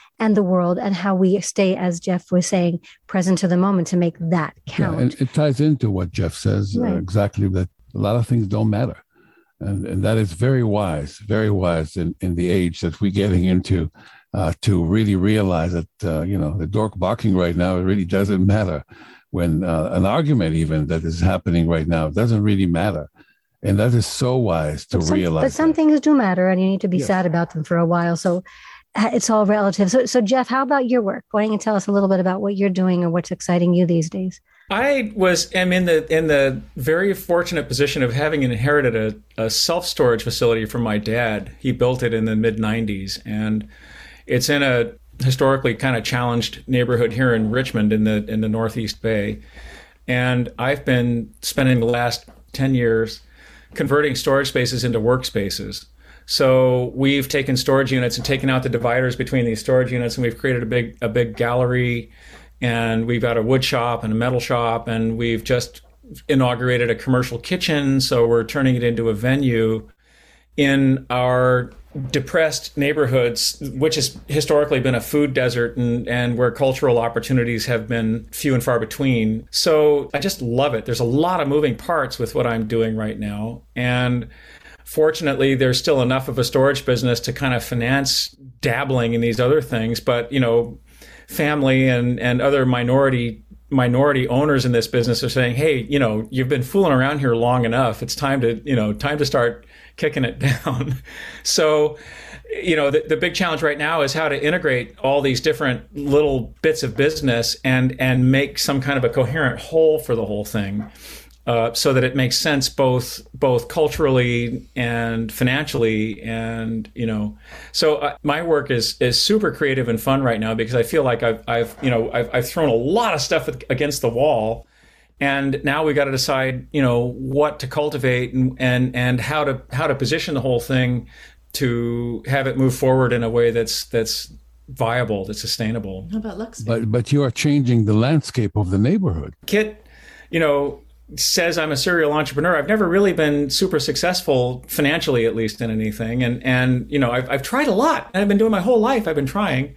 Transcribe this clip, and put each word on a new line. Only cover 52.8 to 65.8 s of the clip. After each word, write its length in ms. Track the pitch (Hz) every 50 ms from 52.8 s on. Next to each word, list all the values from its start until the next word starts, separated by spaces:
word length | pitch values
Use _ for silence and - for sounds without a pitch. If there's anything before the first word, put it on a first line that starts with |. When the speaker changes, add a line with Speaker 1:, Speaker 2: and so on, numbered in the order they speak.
| 120 117 113 113 113 110 - - - - - - - - - - - _ -
Speaker 3:
converting 400 | - - 143 139 147 147 147 127
storage 340 | 123 - 151 135 139 139 131
spaces 360 | - 131 123 123 131 120 117
into 160 | 123 113 113
workspaces. 840 | 107 117 127 127 - - - 107 101 95 - - 101 101 98 - - - _ _ - - - - -
So 680 | - - - 143 131 131 131 131 127 127 127 123 123 113
we've 340 | 127 135 135 139 143 135 131
taken 280 | - 143 135 139 131
storage 340 | 123 - - 135 135 139 120 135
units 240 | 127 123 120 117
and 80 | 127 123
taken 240 | - 143 131 135 135
out 120 | 131 127 127
the 60 | 127
dividers 480 | 120 117 113 120 117 127 131 127 123
between 280 | - 127 - - 131 120
these 160 | 117 113 107
storage 300 | - - 131 127 127 113 123
units, 240 | 123 120 117 113
and 60 | - 127
we've 160 | 120 113 -
created 240 | - 135 127 120 120
a 40 |
big, 300 | 110 123 123 117 117 - - -
a 60 | 113
big 280 | 107 123 120 113 107
gallery, 720 | - 120 120 120 127 127 123 123 127 123 123 120 117 110 - - - - - - - - - - _
and 460 | 123 120 117 117 117 113 113 113 113
we've 140 | 117 120 117 117
got 140 | 120 117
a 60 | 117 107
wood 220 | 117 131 131 127
shop 400 | - - 123 117 120 120 113 -
and 80 | 110 110
a 40 |
metal 240 | 113 117 127 127 123
shop, 480 | - - 135 120 117 117 113 117 113 120
and 280 | 113 113 113 113 113
we've 260 | 113 120 117 113 110 -
just 380 | - 127 123 - - - -